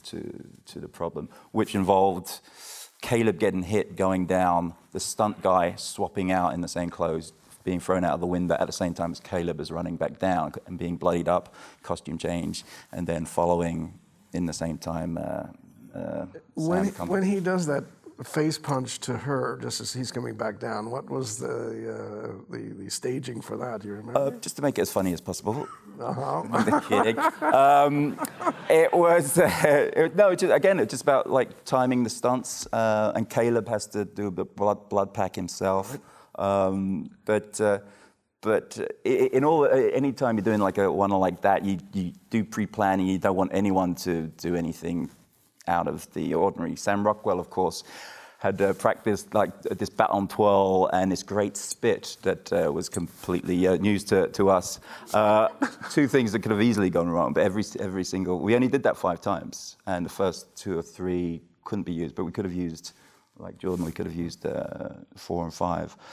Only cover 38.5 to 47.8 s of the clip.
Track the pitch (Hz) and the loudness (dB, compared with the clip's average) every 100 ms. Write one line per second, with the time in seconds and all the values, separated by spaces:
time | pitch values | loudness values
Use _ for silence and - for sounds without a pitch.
38.5 | 104 - - - - 104 127 127 127 143 | 0 0 -8 -8 -4 0 2 4 4 4
39.5 | 160 143 131 110 - 139 120 131 113 98 | 4 4 4 4 2 0 0 0 2 2
40.5 | 107 98 95 98 80 98 98 92 87 98 | 2 2 2 2 2 2 2 2 2 2
41.5 | 98 98 95 - 101 90 - _ 117 101 | 2 2 -4 -4 -6 -6 -8 _ -2 -2
42.5 | - 101 - 101 95 95 95 101 95 90 | -4 -4 0 2 2 2 2 2 2 2
43.5 | 95 101 95 90 85 92 85 80 - 82 | 2 2 2 2 0 -2 -2 -4 -6 -4
44.5 | 87 82 85 82 85 71 - _ _ _ | -2 -2 -4 -6 -4 -6 -10 _ _ _
45.5 | _ - 87 82 78 - 85 80 80 95 | _ -2 0 0 -4 -8 -6 -2 2 2
46.5 | - 85 82 - 101 104 104 107 90 82 | 0 -6 -4 -2 0 0 0 0 -2 -2
47.5 | - 87 - | -2 0 -2